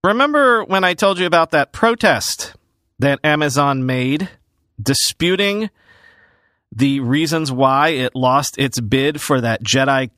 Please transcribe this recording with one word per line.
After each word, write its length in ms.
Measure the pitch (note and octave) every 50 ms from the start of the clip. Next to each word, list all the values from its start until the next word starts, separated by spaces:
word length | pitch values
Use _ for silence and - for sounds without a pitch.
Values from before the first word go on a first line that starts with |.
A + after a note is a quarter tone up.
| -
Remember 600 | F#3 G#3 A#3+ C4+ D4 D4 D4 C#4+ B3+ A#3+ A3+ G#3
when 200 | - F#3 F#3+ F#3
I 80 | F3+ F3+
told 240 | - - G3 G3 F3
you 80 | F#3
about 260 | F3 D#3+ E3+ E3 D#3+ -
that 200 | D3+ C#3 _ -
protest 800 | - - A3+ A#3 A#3 - G3+ D3 G#2+ - - - - - - - - _ _ _ _ _ _ _ _
that 220 | C#3 C#3+ C#3 C3+ -
Amazon 640 | D#3 D3+ D3+ D3+ D3 B2 C#3 C#3+ C#3+ C#3 C3+ B2+
made 420 | B2+ B2+ B2+ B2+ C3 C#3 D3+ F#3+ F3+ - _ _ _ _ _ _ _ _ -
disputing 880 | G#2 B2 C#3 - - - - _ E3 F3 F#3 F#3+ G3+ G3+ G3+ G#3 A3 G#3 _ _ _ _ _ _ _ - _ _ _ _ _ _ _ _ _ _ _ _
the 300 | - A2 C3 C#3 C#3 C#3
reasons 500 | C3 A#2 C3 D3 D#3+ D#3 D#3+ D#3+ D#3+ C#3+
why 380 | C3 B2 C3+ C3+ C3+ C#3 D3 D#3
it 260 | D#3 C3 B2+ B2 _
lost 440 | C3 B2+ B2+ B2+ C#3 C#3+ - - -
its 200 | C#3 C3+ - -
bid 400 | A#2 G#2 A#2+ C3 C3+ C#3+ D#3 D3
for 200 | - - D3 C3
that 240 | A#2 A2+ A2+ - A#2
Jedi 460 | G#2 - C#3 C3+ C3+ C3+ C3+ C3 A#2+ _